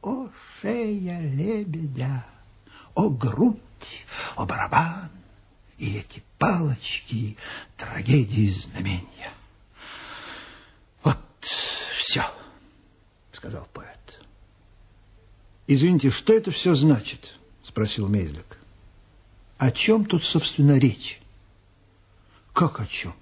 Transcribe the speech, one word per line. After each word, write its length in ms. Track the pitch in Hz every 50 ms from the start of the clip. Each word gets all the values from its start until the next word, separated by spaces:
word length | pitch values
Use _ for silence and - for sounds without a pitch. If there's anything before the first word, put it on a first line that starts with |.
О 280 | - 190 254 262 269 208 - - - - - -
шея 600 | - 202 226 240 233 214 214 202 185 180 175 175
лебедя, 1040 | 165 147 135 135 160 202 226 214 208 185 151 165 160 147 131 123 123 131 139 127 120 - - _ - - - _ _ _ - - - - -
о 160 | - 196 214
грудь, 960 | 143 120 - 123 104 - 220 247 214 - - - - - - - - - - - - - - - -
о 100 | - -
барабан, 640 | 92 - - - - - 151 165 165 170 190 190 160 - - - - - _ _ _ _ _ _ _ _
и 220 | - - - 101 104
эти 240 | - - - - - _ _ _
палочки, 960 | - - 202 175 165 151 131 113 - - - - - - 123 110 - 104 107 - - - - - - - _
трагедии 720 | _ - - - 151 - 110 131 151 123 98 101 104 110 101
знамения". 840 | 92 92 - - - - 92 95 95 90 - - - - - - - - - _ _ _ _ _ _ - - - - - - - - - - - - - - - - - - _ _ _ _ _ _ _ _
"Вот 160 | 160 131 - - - _ _
все", 800 | - - - - - - - - - - - - - - - - - - - - - - - - - - _ _ _ _ _ _ _ _ _ _ _ _ - -
сказал 300 | - - 107 76 - - _
поэт. 480 | - - - - - - - - - - _ _ _ - _ _ _ _ _ _ _ - _ _ _ _ _ _ _ _ _ - _ _ _ _ _ _ -
"Извините, 420 | 143 135 135 175 180 156 131 135
что 220 | 117 - - - 220
это 180 | 220 220 196
все 240 | 170 - - 180 170
значит?" 640 | 135 139 156 147 113 101 - - - - - - - _ _ - _ _
спросил 460 | - - - 107 107 - - 104 98
Мейзлик. 500 | 104 104 90 78 73 76 - - - - - - _ _ - - _ - _ _ _ _ _ _ _ _ - _ - _
"О 120 | 131 131
чем 340 | 123 - - - 220 226 208
тут, 200 | 208 - 170 -
собственно, 520 | - - 160 - - - - 147 143 143
речь?" 440 | 135 127 131 104 - - - - - - - _ - _ _ _ _ _ _ _ _ _ _ _ _ _ _ _ _ _ _ _ _ _ _ -
"Как 280 | - 175 151 - -
о 60 | 113
чем? 280 | 95 - - - 90 85 -